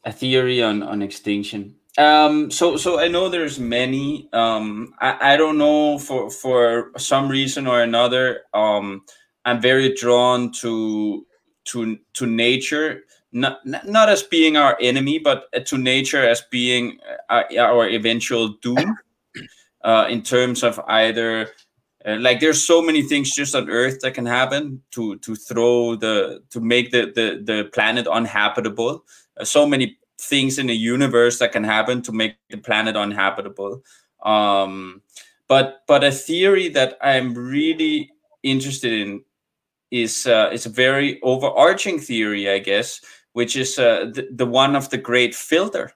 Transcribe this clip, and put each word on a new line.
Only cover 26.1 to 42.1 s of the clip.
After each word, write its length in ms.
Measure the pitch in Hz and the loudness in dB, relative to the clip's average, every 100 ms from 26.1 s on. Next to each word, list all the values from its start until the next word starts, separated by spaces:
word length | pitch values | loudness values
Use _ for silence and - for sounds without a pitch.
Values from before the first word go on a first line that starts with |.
| 107 92 - _ | 0 -2 -6 _
to 100 | 123 | -8
make 300 | 113 120 123 | 0 0 2
the, 200 | 123 107 | 0 0
the, 280 | - 110 85 | -2 -2 -4
the 260 | 104 107 104 | -4 -4 -4
planet 340 | - 110 120 107 | 0 0 0 -2
uninhabitable. 960 | 104 113 104 104 - 113 104 117 151 _ - _ - | -2 0 0 0 -2 -6 -4 -4 -6 _ -20 _ -12
Uh, 80 | 110 | -2
so 220 | 147 147 | 2 2
many 300 | 139 120 - _ - | 2 -2 -6 _ -18
things 400 | - 143 135 135 | -4 0 0 -2
in 100 | 127 | -2
the 80 | 113 | -2
universe 600 | 113 123 139 120 120 120 | -2 0 2 4 2 2
that 120 | 120 | -2
can 120 | 117 | 0
happen 380 | 107 107 110 123 | 0 0 0 -4
to 100 | 120 | -4
make 240 | 110 110 - _ | -4 -4 -6 _
the 80 | 107 | -18
planet 380 | - 107 110 107 | -4 -2 0 -2
uninhabitable. 880 | 101 101 98 98 98 101 101 131 _ _ _ _ | -4 -2 -2 -2 -12 -10 -12 -12 _ _ _ _
Um, 800 | 107 107 104 98 95 95 92 95 _ - - _ _ | 0 2 4 2 0 -6 -14 -18 _ -20 -20 _ _
but, 340 | 135 135 - - | 2 2 -6 2
but 160 | 143 | 4
a 80 | 139 | 4
theory 580 | 135 - 170 190 190 131 | -2 -6 0 4 2 2
that 280 | 139 131 - | 0 0 0
I'm 320 | 139 131 127 120 | 0 0 -2 -8
really 760 | 123 139 156 160 156 151 - _ _ _ | -6 -2 -2 0 -2 -2 -6 _ _ _
interested 520 | 135 131 135 135 123 | -2 -2 -2 -6 -4
in 300 | 110 101 101 _ _ _ _ _ _ _ | -4 -4 -10 _ _ _ _ _ _ _
is, 340 | 123 113 - 127 | -4 -2 -2 2
uh, 240 | 113 107 | 4 4
is 140 | 117 117 | -2 -6
a 40 | |
very 500 | 110 127 139 139 - | 0 2 2 0 -2
overarching 800 | 127 131 139 - 156 190 208 165 | -2 0 0 4 4 4 -2 -6
theory, 500 | - | -4